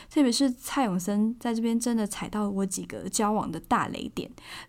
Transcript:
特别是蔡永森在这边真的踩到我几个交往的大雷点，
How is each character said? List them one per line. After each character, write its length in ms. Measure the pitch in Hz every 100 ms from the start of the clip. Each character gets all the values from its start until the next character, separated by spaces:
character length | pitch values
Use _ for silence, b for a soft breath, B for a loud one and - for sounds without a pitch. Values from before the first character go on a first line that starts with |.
| B
特 120 | 311
别 80 | 262
是 220 | 233 269
蔡 320 | 247 - 294
永 160 | 233 185
森 340 | 185 208 220 240
在 140 | 240
这 80 | 226
边 180 | 233 233
真 160 | 240 226
的 100 | 208
踩 220 | - -
到 220 | 214 202
我 160 | 196 196
几 180 | 190 175
个 220 | - 190
交 240 | - 208
往 180 | 214 -
的 80 | 165
大 300 | - 220 143
雷 240 | - -
点， 160 | - - - B B